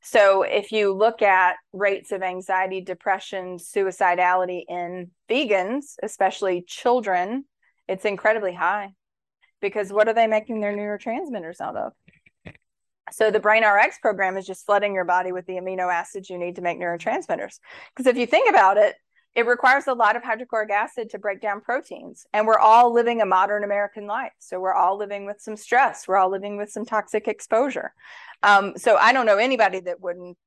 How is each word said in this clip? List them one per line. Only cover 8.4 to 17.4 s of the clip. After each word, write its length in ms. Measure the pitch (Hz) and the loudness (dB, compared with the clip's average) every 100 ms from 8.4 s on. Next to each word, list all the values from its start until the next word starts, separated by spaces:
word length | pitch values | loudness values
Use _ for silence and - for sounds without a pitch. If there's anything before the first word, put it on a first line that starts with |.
| 202 | -2
high, 380 | 175 165 208 196 190 _ _ _ _ _ _ | -4 -4 -4 -8 _ _ _ _ _ _ _
because 320 | 202 208 196 | -6 -4 -4
what 140 | 202 214 | 2 2
are 80 | |
they 140 | 220 226 | 4 2
making 320 | 220 214 220 | 0 -2 -6
their 160 | 208 202 | -4 -6
neurotransmitters 840 | 208 208 - 240 349 226 165 180 | -8 -8 -8 -8 -8 -10 -12 -10
out 160 | - - | -10 -8
of? 160 | - _ _ _ _ _ - - _ _ _ _ - | -10 _ _ _ _ _ -20 -20 _ _ _ _ -20
So 180 | - 220 | 0 0
the 100 | 208 | 2
Brain 220 | 214 220 | 2 4
R 160 | 220 202 | 4 4
X 200 | 220 - | 2 0
program 380 | 233 196 190 190 | -4 -2 -2 -4
is 100 | 185 | -10
just 200 | 185 - | -14 0
flooding 260 | 202 202 | 0 2
your 120 | 196 | -2
body 260 | 180 180 185 | 0 0 -2
with 160 | 180 180 | -8 -8
the 80 | |
amino 380 | 185 185 190 180 | -10 -8 -6 -4
acids 360 | 170 175 202 190 | -4 -6 -14 -12
you 100 | 180 | -10
need 180 | 175 180 | -8 -6
to 60 | |
make 160 | 175 170 | -6 -4
neurotransmitters. 800 | 180 170 185 269 339 170 | -6 -4 -4 -6 -4 -6